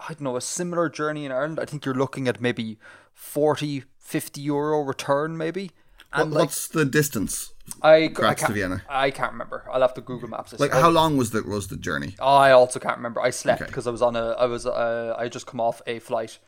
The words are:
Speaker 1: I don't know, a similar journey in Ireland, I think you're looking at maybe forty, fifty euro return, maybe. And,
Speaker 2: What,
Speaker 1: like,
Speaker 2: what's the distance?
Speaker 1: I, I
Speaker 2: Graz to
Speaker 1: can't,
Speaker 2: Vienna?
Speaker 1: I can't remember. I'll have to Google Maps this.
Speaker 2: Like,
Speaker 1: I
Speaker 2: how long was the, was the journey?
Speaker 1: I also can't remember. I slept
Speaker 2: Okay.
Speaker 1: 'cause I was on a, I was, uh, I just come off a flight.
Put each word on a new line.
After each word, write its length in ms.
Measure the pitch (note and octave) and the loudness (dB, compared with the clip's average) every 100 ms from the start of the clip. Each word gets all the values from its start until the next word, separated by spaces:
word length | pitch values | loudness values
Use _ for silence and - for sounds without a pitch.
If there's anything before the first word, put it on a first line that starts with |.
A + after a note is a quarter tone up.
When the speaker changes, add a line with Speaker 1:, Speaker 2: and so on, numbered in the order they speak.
| - | -14
Speaker 1:
I 60 | |
don't 80 | D#3 | -8
know, 140 | C#3 B2 | -6 -6
a 40 | |
similar 480 | - - F3 E3+ E3 | -6 -6 -4 -2 -2
journey 380 | - D3+ D3+ C#3+ | -2 -4 -4 -4
in 40 | |
Ireland, 280 | B2+ D3+ D#3 | -4 -4 -4
I 60 | - | -6
think 180 | D3 | -6
you're 100 | C3+ | -4
looking 320 | C3 C3+ - C3 | -2 -2 -2 -2
at 140 | A#2 | 0
maybe 380 | B2 A#2 A2 G#2+ - - _ | -2 -2 -6 -10 -18 -20 _
forty, 720 | _ - D3 D3+ C#3 D3+ C#3+ - _ | _ -8 0 2 2 -2 -6 -10 _
fifty 420 | - D#3 - - | -6 -6 -6 -8
euro 400 | C#3+ C#3+ D3 D3+ | -2 -2 0 0
return, 560 | C#3 - - C#3 D#3+ D#3+ | -2 -4 0 0 0 -6
maybe. 360 | D#3+ F3 G3 _ _ - - | -6 -6 -10 _ _ -20 -6
And, 200 | C#3 D#3+ | -2 0
Speaker 2:
What, 60 | D#3 | 2
Speaker 1:
like, 40 | D#3 | 0
Speaker 2:
what's 200 | - - | -2 -4
the 180 | E3 C#3+ | 0 2
distance? 680 | D3+ D3 A2 F2 - - - - - | 2 2 0 -4 -6 -10 -16 -18 2
Speaker 1:
I, 120 | D3+ | 6
I 120 | D#3+ D#3+ | 8 6
Speaker 2:
Graz 300 | - A2 - | 2 2 2
to 40 | D3+ | 0
Speaker 1:
can't, 80 | |
Speaker 2:
Vienna? 280 | G#2 F#2 F2+ - | 0 -2 -4 -6
Speaker 1:
I 220 | C#3 C#3 | -2 -2
can't 220 | - A#2+ | 0 -4
remember. 360 | A#2 - - - | -6 -10 -10 -4
I'll 120 | B2+ | 0
have 100 | B2+ | 0
to 80 | - | 0
Google 300 | A#2 B2 A#2+ | -12 -12 -10
Maps 220 | A2+ - | -12 -10
this. 80 | A2 | -2
Speaker 2:
Like, 120 | C#3+ | 0
Speaker 1:
I 60 | B2+ | 4
Speaker 2:
how 80 | E3+ | 6
long 300 | E3 D#3+ C#3+ | 6 4 2
was 140 | A#2 | 0
the, 100 | A2 | -2
was 260 | - G#2 G#2 | -4 -6 -6
the 80 | G2 | -8
journey? 380 | F#2 C#2+ C#2+ F#2+ | -4 -4 -6 -2
Speaker 1:
I 340 | C3 C#3+ C#3 | 4 8 10
also 280 | B2+ B2 B2+ | 10 8 2
can't 160 | - A#2+ | -4 -4
remember. 240 | A#2+ A2 | -4 -2
I 80 | B2 | -2
slept 320 | - C3+ A#2 | 0 0 0
Speaker 2:
Okay. 100 | - | -2
Speaker 1:
'cause 160 | - A#2+ | -6 -4
I 40 | |
was 100 | A2+ | 0
on 160 | A#2+ A#2 | 0 0
a, 140 | A2+ | -2
I 160 | A2+ B2 | 0 0
was, 180 | A#2 | 0
uh, 500 | A#2+ A#2 A#2 A#2 A#2 A2+ | -4 -2 -2 -2 -4 -6
I 100 | A#2 | -6
just 160 | B2 - | -8 -10
come 140 | B2 | -4
off 220 | A2+ A#2+ - | -2 -2 -6
a 120 | A#2 | -8
flight. 400 | - A#2 A2+ - | -4 -6 -6 -12